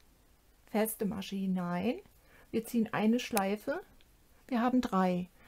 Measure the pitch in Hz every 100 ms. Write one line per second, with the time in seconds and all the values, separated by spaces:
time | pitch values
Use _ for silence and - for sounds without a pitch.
0 | - - _ _ _ _ - 214 220 -
1 | 202 190 190 196 190 185 175 175 202 330
2 | - - - - - 226 220 233 214 -
3 | 214 233 - 226 196 208 - 311 415 -
4 | - - - - - 240 247 254 240 190
5 | 185 180 180 -